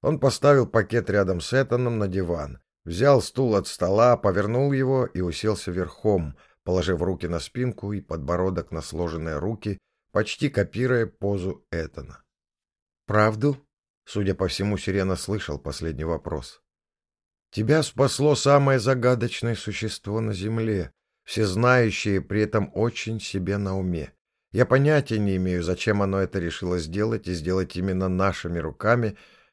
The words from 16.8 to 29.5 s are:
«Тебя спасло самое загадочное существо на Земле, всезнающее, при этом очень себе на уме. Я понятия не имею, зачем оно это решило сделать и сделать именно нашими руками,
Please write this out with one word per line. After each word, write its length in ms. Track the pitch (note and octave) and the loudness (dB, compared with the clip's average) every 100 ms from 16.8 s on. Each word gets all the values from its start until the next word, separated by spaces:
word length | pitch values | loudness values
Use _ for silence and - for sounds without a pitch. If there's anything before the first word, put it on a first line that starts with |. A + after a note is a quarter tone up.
| _ _ _ _ _ _ _ | _ _ _ _ _ _ _
«Тебя 320 | - A2 D#3 | -4 2 2
спасло 500 | D3 - C3+ - D3 | 2 2 2 4 2
самое 460 | D3 C#3+ C#3+ C#3 C3+ | 4 6 6 6 2
загадочное 760 | A2 B2+ B2 B2 A#2+ - A#2 A2 | 2 2 2 2 0 -2 -4 -4
существо 640 | - G2+ A2 - - G#2+ | -6 -6 -6 -8 -6 -4
на 140 | A2 | -2
Земле, 580 | F#2+ G#2 A2+ A2+ G2+ D#2 - _ _ - | -4 -4 -2 0 -2 -4 -10 _ _ -8
всезнающее, 960 | - G#2 F#2 A#2+ B2+ A#2 - G#2 F#2+ | -2 0 2 4 6 4 2 0 0
при 200 | - G2+ | 0 0
этом 300 | G#2 A2 G2+ | 0 0 -2
очень 460 | - A#2 - - A2 | -2 -2 -2 -8 -8
себе 380 | - F#2+ F2+ G2+ | -6 -4 -2 -2
на 200 | G2 F#2+ | -2 -2
уме. 360 | F#2 E2+ C#2 _ _ _ _ | -2 -2 -6 _ _ _ _
Я 140 | G2 B2 | 0 2
понятия 520 | C3 C#3+ D3+ C3+ A2 | 4 4 2 2 0
не 200 | G2+ F#2+ | 0 0
имею, 260 | F#2 F2+ | 0 0
зачем 380 | E2+ F2+ - G2+ | -2 -2 0 2
оно 180 | G2 F#2+ | 2 0
это 200 | F#2 G2 | -2 -2
решило 380 | E2+ - F#2 F2+ | -6 -4 -4 -4
сделать 500 | D#2 F#2 A2 A2+ - | -4 -4 -2 -4 -4
и 60 | |
сделать 440 | F2+ D#2 F#2 F2+ F2+ | -6 -2 -2 -2 -4
именно 320 | F#2+ F#2 F#2 | -4 -2 -2
нашими 500 | F#2 G2 F2+ E2+ E2+ | 0 0 -2 -6 -6
руками, 580 | D#2+ D2 G#2+ A#2+ A2+ F#2 - _ _ | -6 -4 0 2 0 -6 -16 _ _